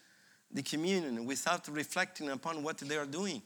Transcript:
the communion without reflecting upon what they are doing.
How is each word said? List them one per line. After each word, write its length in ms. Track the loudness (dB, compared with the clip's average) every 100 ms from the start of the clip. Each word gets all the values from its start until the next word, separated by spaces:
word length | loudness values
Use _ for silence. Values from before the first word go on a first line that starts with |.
| -20 _ -20 _ _
the 120 | -6
communion 640 | -2 2 4 4 2 0 0
without 400 | 0 2 2 0
reflecting 640 | -4 0 0 0 -2 -4
upon 320 | -2 -2 -2
what 160 | -2 -4
they 180 | -2 -2
are 80 |
doing. 380 | 0 -2 -2 -2